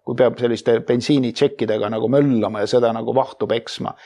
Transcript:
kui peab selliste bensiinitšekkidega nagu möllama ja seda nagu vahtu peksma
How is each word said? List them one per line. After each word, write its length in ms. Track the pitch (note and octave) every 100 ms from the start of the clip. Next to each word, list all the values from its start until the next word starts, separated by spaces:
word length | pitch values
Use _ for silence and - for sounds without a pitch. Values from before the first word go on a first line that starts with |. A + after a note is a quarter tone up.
kui 180 | - B2+
peab 160 | A#2+ G#2
selliste 440 | A#2+ A2+ B2 A2+
bensiinitšekkidega 1040 | - A#2+ A#2 D3 A#2+ A2+ C#3+ - A2 G#2+ G#2
nagu 220 | A2+ A#2+
möllama 540 | C#3 C#3+ A#2 G#2 G#2+ G#2
ja 20 |
seda 240 | B2 A#2
nagu 220 | A2+ A2+ B2
vahtu 320 | B2 - G#2
peksma 480 | A2+ - - - -